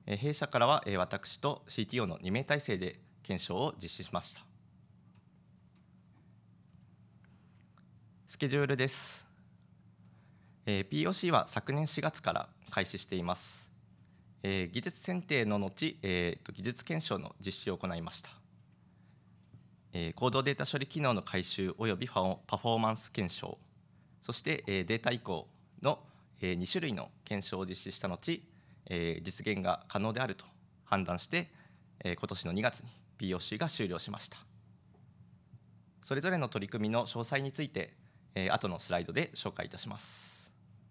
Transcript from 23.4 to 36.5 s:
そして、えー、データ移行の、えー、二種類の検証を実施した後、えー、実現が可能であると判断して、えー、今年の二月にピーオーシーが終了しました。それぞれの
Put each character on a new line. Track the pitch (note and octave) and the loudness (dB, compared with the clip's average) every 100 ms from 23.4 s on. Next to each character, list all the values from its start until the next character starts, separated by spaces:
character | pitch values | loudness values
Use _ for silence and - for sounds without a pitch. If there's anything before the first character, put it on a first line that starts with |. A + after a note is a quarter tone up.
| - - - - - - - - | -8 -10 -16 -20 -20 -20 -20 -12
そ | - | -8
し | B2 | -4
て、 | - D#3 - | -2 -2 0
え | G2 | 0
ー、 | E2+ | 2
デ | A2+ | 2
ー | |
タ | G#2 | 2
移 | A#2+ | 0
行 | - E2+ - - - - | 0 -4 -6 -14 -20 -2
の、 | C3 B2 - - - - | 0 0 -2 -20 -20 -4
え | F#2 | -2
ー、 | F2 | 0
二 | F#2 | 0
種 | F#3+ | 0
類 | D#2+ | 0
の | F#2+ A#1 - - | 0 -2 -6 -4
検 | G#2 F#2 | -4 -2
証 | F#2 | -4
を | F#2 | -4
実 | F#2 | -6
施 | - | -8
し | - | -4
た | G2 | -2
後、 | F2+ - E3+ - - - - - | -2 -2 -4 -4 -20 -20 -18 -4
え | F2 E2 E2 | 0 0 0
ー、 | E2+ | -4
実 | - - | -4 -2
現 | G2 | 0
が | F#2 F2+ - | 2 0 0
可 | G#2 | 0
能 | G#2+ | 0
で | A2+ | 0
あ | C3 | -2
る | G2 | -4
と | - - - - - | -12 -20 -20 -20 0
判 | G2+ | 2
断 | F2+ F2+ | 2 -2
し | - | 0
て、 | E3 E3+ - - - - - | -2 -2 -8 -20 -20 -20 -8
え | F2+ | -4
ー、 | E2+ | -2
今 | - | -4
年 | F#2 F2 | -4 -2
の | |
二 | F#2 | 2
月 | A#2+ - | 2 0
に | - - - - | -6 -18 -20 -6
ピ | F#2 | -2
ー | F2+ | -2
オ | |
ー | |
シ | - G#2+ | -2 -2
ー | |
が | E3 | -2
終 | - G2+ | 0 -2
了 | E2+ | -2
し | - | -6
ま | - | -8
し | - | -10
た。 | - - - - - - - - - - - - - - - - - | -16 -20 -20 -20 -20 -20 -20 -20 -20 -20 -20 -20 -20 -20 -20 -20 -16
そ | - | -4
れ | C#3 | -2
ぞ | F3 | 0
れ | F3+ | 2
の | B2 | 0